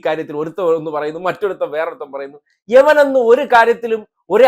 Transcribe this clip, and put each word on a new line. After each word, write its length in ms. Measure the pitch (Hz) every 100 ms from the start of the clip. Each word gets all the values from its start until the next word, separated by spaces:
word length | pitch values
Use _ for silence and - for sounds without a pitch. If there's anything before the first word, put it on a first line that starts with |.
| 165
കാര്യത്തിൽ 300 | 156 151 147
ഒരുത്തൻ 280 | 160 165 175 165
ഒന്ന് 140 | 156 151
പറയുന്നു, 260 | 151 160 180
മറ്റൊരുത്തൻ 440 | - 202 175 165
വേറൊരുത്തൻ 360 | 147 165 143 147
പറയുന്നു. 240 | 139 139 147 _ _ - 254
യവനൊന്നും 480 | 294 294 285 262 226
ഒരു 120 | 254 269
കാര്യത്തിലും 480 | 240 233 233 240 220 208 _ -
ഒരേ 140 | 208